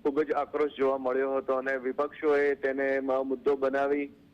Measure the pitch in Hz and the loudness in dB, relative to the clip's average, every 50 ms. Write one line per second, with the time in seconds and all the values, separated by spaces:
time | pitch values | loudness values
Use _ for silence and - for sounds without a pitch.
0 | - 151 135 147 156 139 156 147 139 - - 147 151 143 - - 135 135 135 135 | -2 0 0 0 0 0 0 -2 -2 -2 0 0 0 0 0 0 2 2 2 0
1 | 131 127 127 131 139 135 135 135 131 - 135 131 131 135 135 131 123 131 123 - | 0 0 0 0 0 0 0 -2 0 -2 -2 -2 -2 -2 -4 -2 -2 -4 -2 -2
2 | 147 143 - - 160 151 147 143 143 143 139 135 - 135 135 139 139 135 135 135 | -4 -4 -4 -2 2 2 4 4 4 2 2 0 -2 -2 -2 0 0 0 0 0
3 | 135 135 131 135 135 135 135 127 - 143 143 135 135 135 131 139 139 139 143 147 | 0 0 0 0 0 -2 -4 -2 0 0 0 2 0 0 2 0 0 0 0 -2
4 | 143 143 - - - - | -2 -6 -10 -18 -20 -20